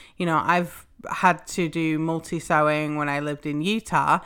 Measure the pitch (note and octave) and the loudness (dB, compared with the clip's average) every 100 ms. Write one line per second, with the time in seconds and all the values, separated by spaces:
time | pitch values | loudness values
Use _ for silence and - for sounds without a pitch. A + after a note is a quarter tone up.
0 | - - F3 D#3 - F3 F3 - - - | -20 -6 0 0 2 0 0 -8 -20 -16
1 | - - F#3 E3 - - E3 E3 D#3+ D#3 | -10 2 4 4 -2 -4 -2 0 -2 0
2 | D#3+ E3 - E3 - D#3 D3+ D3+ D3+ D3+ | -2 -4 -4 -8 0 2 4 2 -2 -2
3 | D3 C#3+ D3 C#3+ D3+ D3 E3+ A3 - D#3+ | -2 -2 -4 -6 -4 -2 0 0 0 0
4 | C#3+ E3 | 4 2